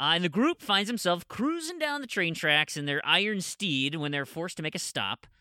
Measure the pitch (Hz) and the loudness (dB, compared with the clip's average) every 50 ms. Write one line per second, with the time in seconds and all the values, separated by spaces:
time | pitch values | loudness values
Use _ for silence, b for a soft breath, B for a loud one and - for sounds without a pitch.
0 | 135 151 165 170 180 175 143 196 247 320 349 - - - 202 196 202 202 240 220 | 2 2 4 4 2 2 2 4 2 2 2 -2 -2 2 2 2 2 0 -2 0
1 | - 180 175 175 180 _ - - 220 294 330 339 320 311 359 339 302 294 285 285 | 2 2 2 2 0 _ -4 -2 0 0 0 -2 -4 -8 -4 -4 -2 -2 -2 -4
2 | 277 240 - 202 180 165 165 - - 156 147 151 151 - - 151 143 143 143 147 | -6 -4 -2 0 0 0 0 0 2 4 4 4 4 2 -2 -4 -2 -2 -2 -2
3 | - - 160 180 196 214 214 196 175 - - - 202 190 147 131 135 143 147 165 | 2 2 2 4 4 2 -2 -2 -4 -6 -6 -4 -2 0 2 2 2 0 0 -2
4 | 147 147 143 143 139 - - 160 165 180 - - 160 156 - 170 - - - 139 | -2 -2 -2 -2 -4 -4 -6 -6 -6 -6 -6 -6 -6 -4 -4 -4 -6 -4 -4 -4
5 | 107 98 113 - - - _ _ | -4 -4 -4 -8 -10 -20 _ _